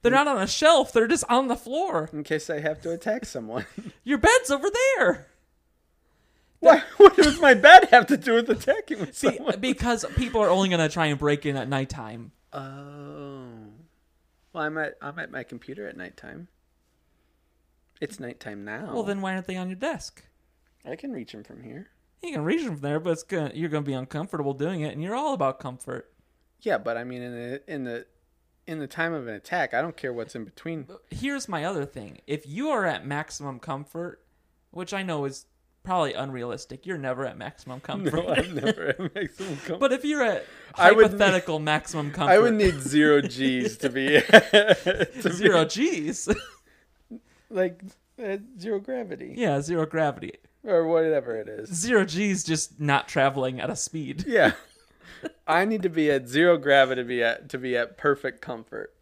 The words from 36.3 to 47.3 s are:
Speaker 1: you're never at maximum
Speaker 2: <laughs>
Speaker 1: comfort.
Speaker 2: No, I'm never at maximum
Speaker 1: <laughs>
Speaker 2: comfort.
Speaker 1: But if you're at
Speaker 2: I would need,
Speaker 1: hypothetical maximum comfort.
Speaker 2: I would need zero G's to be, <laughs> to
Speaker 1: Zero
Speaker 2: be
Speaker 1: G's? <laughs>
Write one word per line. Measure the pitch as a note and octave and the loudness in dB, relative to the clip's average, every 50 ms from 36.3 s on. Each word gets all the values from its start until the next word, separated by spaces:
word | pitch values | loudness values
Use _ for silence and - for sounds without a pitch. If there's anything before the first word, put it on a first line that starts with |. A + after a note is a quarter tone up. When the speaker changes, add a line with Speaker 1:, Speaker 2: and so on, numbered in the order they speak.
| C3 B2 A#2 A#2+ A#2 B2 - _ C3 C3 _ | -8 -10 -8 -8 -8 -10 -12 _ -18 -16 _
Speaker 1:
you're | C#3 C#3+ | -10 -10
never | D3+ C3+ C3 B2+ B2 C#3 | -8 -6 -6 -6 -4 -6
at | B2 - | -8 -8
maximum | - - - - - - C3 B2+ C3 | -10 -14 -14 -14 -16 -18 -16 -16 -14
Speaker 2:
<laughs> | |
Speaker 1:
comfort. | - - C#3+ G3+ G3 D3+ D3 | -12 -10 -8 -4 -4 -2 -2
Speaker 2:
No, | D#3+ F3 F3+ D#3+ | -2 -2 -2 -2
I'm | - - F3+ F3 | -2 -2 -4 -8
never | C#3+ - - - - E3+ D3 | -4 -4 -4 -4 -2 -4 -6
at | - - F#3+ E3+ - | -6 -6 -6 -10 -8
maximum | G3+ G3 - - - F#3+ G3 D3+ | -8 -10 -10 -10 -12 -10 -10 -10
Speaker 1:
<laughs> | C#3 - | -12 -8
Speaker 2:
comfort. | - E3 F#3 | -10 -4 -2
Speaker 1:
But | C4+ C4+ | 0 0
if | B3 C#4 - | 0 -2 -2
you're | D4 D4+ D4 B3+ | -4 -2 -2 -2
at | A3+ F#3+ - - - - - - - - | -2 -2 -4 -8 -12 -20 -20 -20 -18 -2
Speaker 2:
I | - F3+ F3 G#3+ | 4 6 6 8
would | A3 G#3+ G3+ | 8 6 6
need, | F#3+ G3+ | 6 2
Speaker 1:
hypothetical | G#3 G3 F#3 F3+ F3 - D#3+ D#3 | 2 4 4 2 -2 -2 -6 -4
maximum | D3+ D3+ D3+ D#3 - - - D#3+ D3 C#3+ | -2 0 -2 -2 -2 -6 -8 -6 -6 -6
comfort. | D3 F#3 D#3+ E3 | -4 -2 4 6
Speaker 2:
I | F#3 G#3 | 6 6
would | A3+ A#3+ A3+ | 6 4 4
need | G#3+ G3+ F#3 E3 C#3+ | 4 2 2 2 0
zero | C3 B2+ C#3 D3+ D3+ D3+ D3 C#3+ | -6 0 4 4 6 6 6 4
G's | C3+ B2+ A#2+ B2+ C3+ C3 B2+ B2+ B2 G#2+ - - | 4 0 -4 -2 -2 0 0 0 -2 -4 -6 -4
to | - C3+ | -6 -4
be, | A#2+ C3+ C3+ | -4 -2 -2
<laughs> | C#3 D3 C3+ | 4 4 4
to | - - - A3 - - - G#3 G#3 G#3+ F#3 - - F3+ F#3+ - F#3 - - B3+ A3 F#3 F3 | 6 10 8 8 8 10 4 4 6 6 4 2 4 -4 0 0 -2 -4 -4 -4 -4 -2 -2
Speaker 1:
Zero | F3+ G#3 F#3+ F#3+ E3+ D#3 | 2 4 4 6 6 4
Speaker 2:
be | D3+ | 2
Speaker 1:
G's? | - F#3+ C#4 E4+ F4+ F3 D3+ D#3 G#3+ - - - - | 0 -2 -2 -2 -2 -2 -4 -6 -6 -8 -2 -4 -4
<laughs> | - - - - _ _ _ _ _ _ _ _ _ _ _ A3+ A#3 _ _ | -4 -4 -18 -20 _ _ _ _ _ _ _ _ _ _ _ -20 -20 _ _